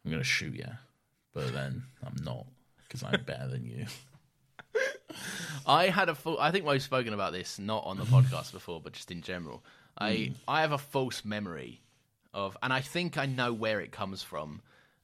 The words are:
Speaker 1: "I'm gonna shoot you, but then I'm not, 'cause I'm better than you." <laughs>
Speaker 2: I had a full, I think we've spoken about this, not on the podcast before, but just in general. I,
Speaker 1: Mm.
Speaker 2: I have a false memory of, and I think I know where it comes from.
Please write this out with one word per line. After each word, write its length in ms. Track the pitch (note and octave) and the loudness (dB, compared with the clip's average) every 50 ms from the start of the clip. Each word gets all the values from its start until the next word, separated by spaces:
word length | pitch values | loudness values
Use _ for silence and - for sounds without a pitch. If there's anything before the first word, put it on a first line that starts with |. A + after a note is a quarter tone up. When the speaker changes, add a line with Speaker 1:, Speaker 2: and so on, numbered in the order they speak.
| - | -4
Speaker 1:
"I'm 60 | D2+ | -4
gonna 140 | D#2+ D#2 C2+ | -2 0 2
shoot 320 | - - - - D2+ - | 2 0 0 0 -4 -6
you, 160 | - - - - - - _ _ _ _ _ _ _ _ _ _ | -8 -8 -10 -10 -12 -16 _ _ _ _ _ _ _ _ _ _
but 180 | D#2+ C#2 B1+ B1 | -4 -4 -2 -2
then 300 | C#2 C2+ C2+ B1+ B1+ - - - - - | -2 -2 -2 -4 -6 -8 -12 -14 -14 -12
I'm 120 | C2 C2 C2 D#2 | -8 -6 -6 -4
not, 240 | C2 B1 A#1+ - - - _ _ _ _ _ - - | -4 -6 -6 -8 -14 -18 _ _ _ _ _ -16 -12
'cause 140 | - B2+ - | -10 -8 -2
I'm 180 | - - - - | -2 -2 -2 -2
better 220 | - C#2 B1+ C2 C2 | -4 -6 -6 -6 -6
than 160 | C2 B1+ A#1+ | -6 -6 -6
you." 200 | A#1 A#1 C2 - - - - - - - - _ _ _ _ _ _ _ - - _ - | -8 -8 -8 -8 -8 -10 -14 -16 -20 -20 -20 _ _ _ _ _ _ _ -20 -18 _ -2
<laughs> 960 | B4 C5 C5+ - - - - - - - F#3 - - E3+ D#3 D#3 C#3 - | 0 0 0 -2 -8 -14 -14 -12 -10 -10 -8 -8 -8 -8 -8 -8 -2 4
Speaker 2:
I 220 | B2+ C#3 D#3+ F3+ F#3+ | 6 8 8 8 6
had 200 | E3 F#3+ F#3+ E3+ | 6 4 4 2
a 60 | D3+ | 0
full, 240 | - - D#3+ D#3+ - | -2 -2 -2 2 4
I 100 | C#3 D#3 | 4 4
think 160 | F3 G3 D3+ | 4 4 4
we've 160 | D3 C#3 C3+ | 4 4 4
spoken 320 | C#3 - C3+ B2+ A#2+ A2+ G#2+ | 2 2 0 0 2 0 0
about 180 | G2+ F#2+ E2+ | 0 0 0
this, 280 | E2 F#2 F2+ - - - | 0 -4 -6 -6 -8 -6
not 260 | G2 G#2 A2 G#2+ - | -2 -2 -2 -2 -2
on 120 | F2+ G2 | -4 -4
the 80 | G2 - | -2 4
podcast 460 | A2 B2+ B2+ B2+ B2+ B2+ D#2 - - | 8 10 10 10 10 6 0 -4 -6
before, 300 | - F#2 - - E2+ D#2 | -12 -12 -10 -8 -8 -8
but 120 | C#2+ D#2 - | -8 -10 -12
just 180 | - - - | -12 -10 -10
in 100 | F2+ E2+ | -10 -8
general. 420 | D#2 - F#2 F2+ E2+ C#2+ A#1+ - - - - - - _ _ | -6 -6 -6 -6 -6 -8 -10 -12 -16 -20 -20 -20 -20 _ _
I, 140 | - G#2 G#2+ G#2 | -4 0 0 0
Speaker 1:
Mm. 200 | A2 A2 C3 C3 - - | 0 0 -4 -6 -6 -2
Speaker 2:
I 140 | - C#3+ D#3+ | 0 2 4
have 100 | D#3+ D3+ | 4 2
a 60 | D3 C3+ | 2 -2
false 440 | - - - C3+ C3 B2 - - - | -2 -2 0 0 0 0 -2 -6 -6
memory 580 | G#2+ G#2 G#2+ G#2 F2+ E2 C#2+ B1+ A#1 - - _ _ _ _ _ _ _ _ _ _ - | -4 -4 -4 -4 -4 -6 -8 -8 -10 -12 -16 _ _ _ _ _ _ _ _ _ _ -4
of, 240 | G2+ G2 G2 - - - | -4 -4 -4 -2 -2 0
and 100 | B2+ C3 | 2 2
I 80 | C3+ | 0
think 360 | C3+ - - F3 F3+ E3 - | 0 0 -2 0 0 0 0
I 100 | D#3 C#3 | -2 -2
know 260 | C#3 C3 B2+ B2 A#2+ A#2 | 0 0 2 2 2 2
where 260 | G#2+ A2+ A2 G#2+ G2+ | 2 2 2 2 0
it 120 | D#2 - | -2 -4
comes 320 | - - G#2 F#2+ F#2+ F#2 - | -6 -6 -4 -4 -4 -8 -8
from. 380 | - F2+ D2 D#2 D2+ D2 G#2 - - - - - _ _ _ | -6 -6 -6 -6 -6 -10 -12 -16 -20 -20 -20 -20 _ _ _